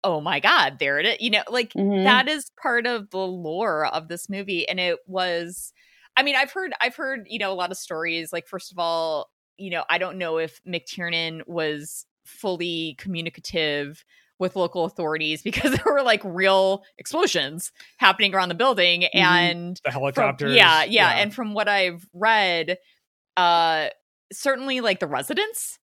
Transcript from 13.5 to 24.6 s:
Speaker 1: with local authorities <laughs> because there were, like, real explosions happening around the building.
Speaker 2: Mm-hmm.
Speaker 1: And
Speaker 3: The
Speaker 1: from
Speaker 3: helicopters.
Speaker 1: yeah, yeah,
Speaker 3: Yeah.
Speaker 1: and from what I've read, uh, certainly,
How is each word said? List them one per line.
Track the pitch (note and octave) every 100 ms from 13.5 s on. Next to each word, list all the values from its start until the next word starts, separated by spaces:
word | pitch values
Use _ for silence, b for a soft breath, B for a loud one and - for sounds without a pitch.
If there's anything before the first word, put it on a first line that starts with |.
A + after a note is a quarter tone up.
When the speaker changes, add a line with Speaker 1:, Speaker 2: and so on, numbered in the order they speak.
| E3+ D#3 D3 C#3+ D#3 _ b b _
Speaker 1:
with | F#3 F#3+
local | F3 F3+
authorities | E3 - D#3+ D#3 D#3 D#3
<laughs> |
because | - - C4
there | C4 -
were, | C#4+
like, | B3+ G#3+
real | G3+ F3 G3 F#3+ F#3+ G3 b -
explosions | - D#4 F4+ F3 C#3 D#3+ - B B _
happening | G3+ G3 G3+ F#3+
around | F3+
the | F3
building. | B3+ G#3 F3 F3
Speaker 2:
Mm-hmm. | F3 -
Speaker 1:
And | F#3 F3 F3 F3 F3 F3+ C#3
Speaker 3:
The |
Speaker 1:
from | B2+
Speaker 3:
helicopters. | C#3 C3 C#3+ C3 C#3+ A#3+
Speaker 1:
yeah, | F3+ D#3+
yeah, | D#3 G#3+ F3+
Speaker 3:
Yeah. | -
Speaker 1:
and | G3+
from | G#3 A3
what | G#3 G#3
I've | G3+ F#3 E3+ F3+
read, | F3 G#3+ A3 F#3+ E3+ D#3+ F3+ b b _ _ _ -
uh, | F3 E3+ E3 D#3+ D3 - _ _ _
certainly, | - C#4+ C4